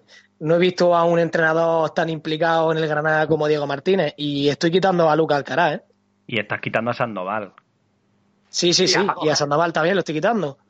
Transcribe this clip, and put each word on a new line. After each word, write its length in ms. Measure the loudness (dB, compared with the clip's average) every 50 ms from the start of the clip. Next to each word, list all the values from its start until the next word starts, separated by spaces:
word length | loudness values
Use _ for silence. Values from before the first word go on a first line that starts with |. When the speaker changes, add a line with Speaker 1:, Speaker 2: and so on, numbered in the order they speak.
| _ _ -20 -20 _ _ _ _
Speaker 1:
no 160 | -2 0 2
he 40 | 2
visto 360 | 2 0 2 2 2 4 4
a 80 | 4 4
un 120 | 2 2 2
entrenador 720 | 0 0 0 0 0 2 2 2 0 2 2 0 0 -2
tan 180 | -2 -2 -2 -2
implicado 640 | -4 -6 -4 -6 -4 -2 0 0 2 2 2 0 0
en 40 | 0
el 80 | -2 -2
Granada 380 | -2 -2 0 0 2 2 2 2
como 200 | 0 0 2 0
Diego 180 | 0 0 0 -4
Martínez, 460 | -6 -4 0 0 2 2 0 -2 -4 -6
y 320 | -6 -4 -2 0 0 0
estoy 200 | 0 2 0 0
quitando 380 | 2 2 2 2 4 4 4 4
a 60 | 4
Lucas 220 | 2 2 2 0 -2
Alcaraz, 380 | -2 -2 -2 0 0 0 0
¿eh? 60 | -4 -10 _ _ _ _ _ _ _ _ -6
Speaker 2:
Y 120 | -4 -4
estás 200 | -4 -4 -6 -8
quitando 320 | -6 -4 -2 -2 -2 -2
a 20 | -2
Sandoval. 600 | -2 -4 -4 -4 -8 -8 -6 -6 -6 -8 -10 -16 -20 _ _ _ _ _ _ _ _ _ _ _ _ _ _ _ _ _ _
Speaker 1:
Sí, 240 | -6 -2 0 0 2
sí, 100 | 2 2
Speaker 3:
Y 20 |
a 20 | 2
Speaker 1:
sí, 180 | 2 0 0
Speaker 3:
Paco 140 | -2 -2 -2
Speaker 1:
y 20 | 0
a 0 | 0
Speaker 3:
Gémez. 60 | 0 0
Speaker 1:
Sandoval 340 | 0 0 0 0 0 0 0
también 220 | 0 0 0 0
lo 40 | -2
estoy 160 | -2 -2 -4
quitando. 420 | -2 -2 0 0 0 -2 -4 -8 -12 _